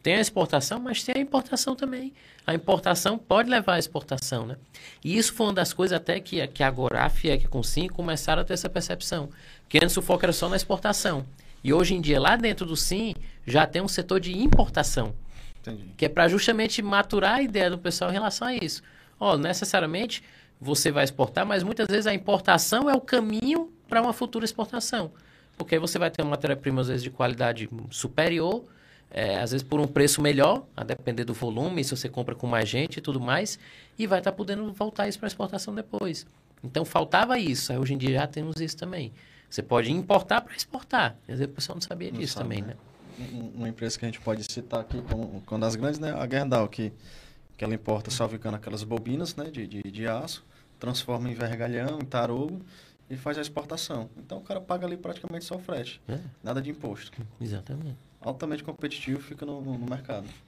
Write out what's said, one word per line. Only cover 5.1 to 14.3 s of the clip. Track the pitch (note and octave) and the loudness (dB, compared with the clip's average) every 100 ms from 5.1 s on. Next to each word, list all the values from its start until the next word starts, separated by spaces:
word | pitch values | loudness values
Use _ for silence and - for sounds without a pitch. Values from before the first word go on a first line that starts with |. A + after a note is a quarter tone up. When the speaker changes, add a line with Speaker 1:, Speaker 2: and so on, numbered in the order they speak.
| G#3 | 2
Speaker 1:
isso | A3 | 2
foi | - G#3+ | 2 2
uma | |
das | F#3+ E3+ | 2 0
coisas | - F#3 F3 | 2 2 2
até | E3+ F3+ | 0 -2
que, | F#3+ F3 C3+ | -2 -4 -4
que | - | 2
agora | C3+ B2+ B2 A#2+ B2 | 2 4 0 4 4
a | |
fiec | - D#3 C3+ - | 6 4 6 4
com | C3 | 4
o | |
sim | A2 - F3+ | 2 2 0
começaram | - F3 D#3 - D#3+ | -2 -2 0 2 2
a | E3+ | 2
ter | |
essa | F3 F3+ | -2 -2
percepção. | F3 F3 F3 - E3+ C#3+ - - - | -4 -4 -4 -4 -4 -6 -12 -20 -20
Porque | - D3+ | 4 4
antes | E3+ F3+ | 6 2
o | |
foco | F3+ F3+ F3+ | 2 4 4
era | |
só | E3+ E3+ | 2 2
na | F#3+ | 0
exportação. | - F#3+ G#3+ G3+ G3 D3 C3 - - - | 0 0 2 0 0 0 -4 -14 -20 -6
E | C3 | 2
hoje | C#3+ E3+ F3+ | 4 4 2
em | |
dia, | D3+ C#3+ | 4 6
lá | D3 A#3 | 6 6
dentro | A#3 - F3 | 2 0 -2
do | D#3 | 0
sim, | - F#3 A3+ - - - - | 0 0 -2 -4 -8 -10 2
já | C3+ E3+ | 4 4
tem | E3+ | 2
um | G3 | 0
setor | - - F#3+ | -2 0 0
de | F3+ | 0